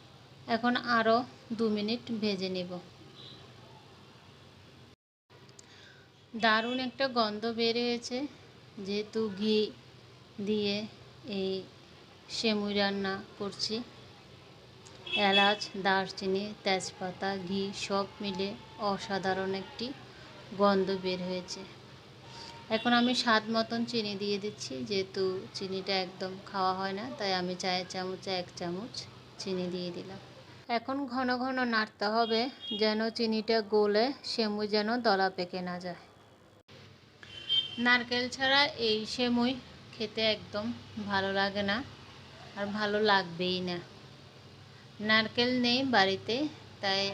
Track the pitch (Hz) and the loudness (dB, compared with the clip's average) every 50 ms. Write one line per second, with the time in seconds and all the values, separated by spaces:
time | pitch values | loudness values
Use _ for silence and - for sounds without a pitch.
0 | - - - - - - - - - - 233 226 226 240 240 240 - 240 240 226 | -20 -20 -20 -20 -20 -20 -20 -10 -4 -2 0 2 2 2 0 0 0 2 2 4
1 | 220 220 226 240 254 - - - - - 233 208 226 220 214 208 208 214 233 240 | 6 6 4 4 2 -2 -10 -14 -10 -6 -2 0 2 2 2 2 0 0 -2 -4
2 | - - 233 214 214 214 202 180 190 185 185 185 180 180 180 175 - - - - | -4 -4 -4 0 0 0 0 0 -2 -2 -2 -2 -4 -6 -8 -10 -12 -14 -20 -20
3 | - - - - - - - - - - - - - - - - - - - - | -20 -20 -18 -18 -16 -16 -16 -18 -20 -20 -20 -20 -20 -20 -20 -20 -20 -20 -20 -20
4 | - - - - - - - - - - - - - - - - - - - _ | -20 -20 -20 -20 -20 -20 -20 -20 -20 -20 -20 -20 -20 -20 -20 -20 -20 -20 -20 _
5 | _ _ _ _ _ _ - - - - - - - - - - - - - - | _ _ _ _ _ _ -20 -20 -20 -20 -20 -20 -20 -20 -20 -20 -20 -20 -20 -20
6 | - - - - - - - 226 208 226 214 220 226 240 247 254 254 254 - - | -20 -20 -20 -20 -18 -12 -2 2 4 6 6 6 4 2 -2 -2 -2 -4 -2 0
7 | 269 269 240 240 220 208 208 214 214 233 226 226 233 233 226 240 240 240 240 233 | -2 0 2 2 2 2 0 -2 -2 -2 0 2 2 2 2 2 0 0 0 -2
8 | 240 - 247 254 294 285 - - - - - - - - - - 196 185 202 208 | -4 -4 -4 -4 -4 -6 -8 -12 -20 -20 -20 -20 -20 -16 -12 -10 -6 -4 -2 -2
9 | 214 208 - 220 220 214 190 190 208 214 214 214 214 - - - - - - - | -2 -2 -2 -2 0 0 0 0 2 4 4 4 4 2 -2 -10 -18 -20 -20 -20
10 | - - - - - - - - 202 196 214 208 202 202 202 208 220 214 - - | -20 -20 -20 -20 -20 -14 -10 -6 -2 0 2 2 2 0 0 -2 -4 -8 -12 -16
11 | - - - - - 269 202 196 190 190 190 190 185 - - - - - - - | -20 -20 -20 -14 -10 -6 -4 -2 -2 -2 -2 -4 -6 -10 -16 -20 -20 -20 -20 -20
12 | - - - - - - - - - 226 214 208 208 208 202 202 202 196 196 202 | -20 -20 -20 -20 -14 -10 -4 0 2 2 2 2 2 2 2 2 2 2 2 0
13 | 196 190 190 196 208 - - - 208 202 - - - - 214 226 247 - - - | 0 -2 -2 -4 -6 -10 -10 -8 -8 -6 -4 -4 -4 -2 -2 -4 -6 -8 -14 -20
14 | - - - - - - - - - - - - - - - - - - - - | -20 -20 -20 -20 -20 -20 -20 -20 -20 -20 -20 -20 -20 -20 -20 -20 -20 -20 -18 -14
15 | - - - - 208 196 196 202 202 202 214 208 - - - 196 185 202 190 190 | -8 -4 0 2 4 6 6 6 6 6 4 2 -2 -8 -6 -2 2 2 4 2
16 | 190 190 - - 196 190 190 196 208 214 214 - - 202 190 185 180 - - - | 2 -2 -4 -4 -2 0 0 0 -2 -4 -8 -4 0 0 0 0 -2 -6 -8 -8
17 | 190 180 180 - 196 196 196 196 180 175 196 196 196 202 196 - - - 202 196 | -8 -8 -6 -4 -4 -4 -4 -4 -4 -2 -2 -2 -2 -2 -4 -6 -4 -2 0 0
18 | 196 196 - - 202 202 190 185 196 196 220 240 - - - - 220 202 196 190 | 0 -2 -6 -8 -6 -4 -4 -2 -4 -4 -6 -8 -14 -14 -8 -2 0 0 0 -2
19 | - - 196 190 175 190 185 190 190 190 190 190 185 - - - 226 254 285 - | -2 -4 -4 -2 0 0 0 0 0 -2 -2 -4 -6 -8 -8 -8 -6 -8 -8 -10
20 | - - - - - - - - - - 196 185 202 202 196 190 190 180 196 185 | -14 -18 -18 -18 -18 -18 -18 -18 -16 -6 2 4 6 6 6 6 4 2 0 -2
21 | 185 185 180 180 180 185 185 180 180 - - 196 190 - - - - - - - | -2 -2 -2 -2 -2 -4 -4 -4 -6 -8 -10 -12 -12 -14 -16 -18 -20 -20 -20 -20
22 | - - - - - - - - - - - - - - 220 220 - 240 240 240 | -20 -20 -20 -20 -20 -18 -16 -16 -16 -16 -16 -12 -6 -2 -2 0 4 4 4 6
23 | 240 247 254 240 - 247 220 220 214 214 226 226 226 226 233 233 233 233 - 233 | 6 4 2 2 4 4 4 4 4 2 0 0 0 0 -2 -2 -2 -2 -2 -2
24 | 208 208 202 190 208 202 208 196 202 208 208 - - - 262 262 247 220 202 190 | -2 -2 -4 -4 -2 -2 -2 -2 -2 -6 -8 -8 -8 -8 -6 -6 -4 -2 -2 -2
25 | 190 190 - 196 190 185 185 190 214 233 - - 202 185 190 190 185 196 196 190 | -2 -2 -2 -2 0 0 -2 -4 -6 -10 -10 -8 -6 -6 -6 -4 -2 -2 0 0
26 | 185 180 185 - 196 185 190 190 - - - 196 185 185 185 190 190 196 190 196 | -2 -4 -6 -8 -8 -8 -8 -10 -10 -6 -2 0 2 2 2 0 -2 -2 -2 -4
27 | 226 262 247 - 214 196 185 185 180 180 180 180 - 185 180 185 185 185 - 190 | -6 -8 -6 -4 -2 0 0 0 0 -2 -2 -2 -2 -2 0 -2 -2 -4 -6 -6
28 | 185 185 185 180 - 196 190 180 180 - - - 180 170 175 185 226 254 - - | -4 -4 -6 -6 -6 -4 -4 -4 -4 -6 -8 -8 -6 -4 -4 -6 -8 -8 -10 -12
29 | - - - - - - - - - 196 190 180 180 180 175 180 180 175 175 180 | -12 -14 -16 -20 -20 -18 -14 -10 -6 -4 -2 -2 -2 -2 -4 -4 -6 -6 -8 -8
30 | - 190 190 196 - - - - - - - - - - 240 226 233 - 269 277 | -10 -10 -12 -14 -16 -18 -20 -20 -20 -20 -20 -12 -6 -2 -2 -2 -2 -2 -4 -4
31 | 285 247 240 262 262 247 254 247 247 262 254 262 254 240 233 220 220 220 - - | -4 -2 -2 0 0 0 0 0 0 -2 0 0 0 2 2 2 0 0 -2 -2
32 | 208 208 220 233 233 220 226 226 240 277 - - - - 226 202 214 214 214 220 | 0 2 2 2 2 4 2 2 2 0 -4 -8 -8 -4 0 2 2 2 2 2
33 | 220 226 220 - 233 220 220 220 214 226 226 226 208 208 220 214 208 208 202 214 | 0 -2 -2 0 0 0 0 0 2 2 2 2 2 4 4 4 6 6 6 4
34 | 233 269 269 - - - - - 226 214 208 208 214 208 202 214 208 214 233 254 | 4 2 0 -4 -6 -4 -2 0 0 0 0 0 0 2 2 2 2 2 0 2
35 | 233 226 196 190 190 190 185 - 180 175 - 185 180 180 180 180 180 180 170 - | 4 4 4 4 4 2 0 -2 -6 -4 -6 -6 -6 -6 -6 -6 -6 -8 -10 -10
36 | - - - - - - - - - - - - _ - - - - - - - | -14 -20 -20 -20 -20 -20 -20 -20 -20 -20 -20 -20 _ -20 -20 -20 -20 -20 -20 -20
37 | - - - - - - - - - - 1077 1077 - - - - 240 247 247 247 | -20 -20 -20 -20 -18 -16 -14 -8 -2 0 2 2 2 0 0 2 4 6 6 4
38 | 240 240 247 247 254 247 247 262 269 262 269 277 285 285 - 233 233 220 214 214 | 4 2 0 0 0 -2 -2 0 2 4 6 6 6 4 2 0 2 2 2 2
39 | 214 208 - - 247 240 240 240 240 247 262 247 - - - - - - - - | 0 -2 -2 0 2 2 4 4 4 2 0 -2 -8 -14 -18 -20 -20 -12 -8 -6
40 | 220 208 - 220 220 220 214 214 - - - 208 214 233 233 - - - - 220 | -6 -4 -2 0 2 2 2 0 -2 -6 -6 -4 -4 -4 -6 -8 -10 -12 -10 -8
41 | 208 202 202 196 190 196 196 196 196 196 190 202 202 196 202 233 277 - - - | -4 0 0 2 2 2 2 2 2 2 0 0 0 0 0 -2 -2 -6 -12 -18
42 | - - - - - - - - - - - 202 202 208 202 214 214 208 208 208 | -18 -20 -18 -20 -20 -18 -18 -18 -18 -12 -8 -6 -4 -4 -2 0 0 2 2 4
43 | 214 208 196 190 180 175 170 170 180 185 185 180 185 180 175 175 - - - - | 6 6 6 6 4 2 -2 -2 0 0 0 0 -2 -2 -4 -6 -6 -10 -16 -18
44 | - - - - - - - - - - - - - - - - - - - - | -20 -20 -20 -20 -20 -20 -20 -20 -20 -20 -20 -20 -20 -20 -20 -20 -20 -16 -10 -2
45 | 208 214 220 220 220 220 - 247 240 247 254 254 240 240 240 262 269 269 233 208 | 2 4 4 4 4 2 2 2 2 4 4 2 4 4 4 2 2 4 6 6
46 | 190 190 190 190 190 - 226 262 311 294 - - - - - - - 196 190 196 | 6 6 4 0 -2 -2 -2 0 -2 -2 -4 -8 -18 -18 -10 -4 -2 0 2 2
47 | 196 196 | 0 -2